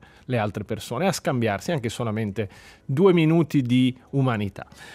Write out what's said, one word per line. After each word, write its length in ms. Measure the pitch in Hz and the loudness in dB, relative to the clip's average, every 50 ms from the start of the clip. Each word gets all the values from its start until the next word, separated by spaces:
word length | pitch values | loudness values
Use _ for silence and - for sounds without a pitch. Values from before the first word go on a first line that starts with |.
| - - - - - | -12 -16 -20 -16 -8
le 140 | - 127 117 | -4 -2 -2
altre 240 | 107 107 104 - 101 | -2 -2 -4 -6 -8
persone, 420 | - 110 101 - - 120 120 170 | -8 -8 -8 -8 -8 -6 -2 -2
a 60 | 196 | -2
scambiarsi 600 | 151 - - 180 147 123 113 110 101 95 - - | -2 -2 -2 -2 -2 0 0 0 0 -2 -2 -4
anche 180 | 175 147 113 117 | -4 -4 -4 -4
solamente 600 | - - 123 117 104 110 113 104 95 - 107 95 - - - - - - _ | -6 -6 -6 -4 -4 -4 -4 -4 -4 -6 -6 -8 -8 -16 -20 -20 -20 -14 _
due 280 | - 139 135 190 196 175 | -4 0 4 6 6 6
minuti 480 | 175 160 156 160 170 165 - - 151 | 6 4 4 4 4 2 2 2 0
di 340 | 131 117 123 127 127 127 123 - - - | 2 2 2 4 2 2 0 -4 -10 -6
umanità. 540 | - 139 135 131 120 107 104 98 - - - - - - - - - | -2 -2 0 0 0 -2 -4 -6 -8 -10 -16 -18 -20 -20 -20 -20 -20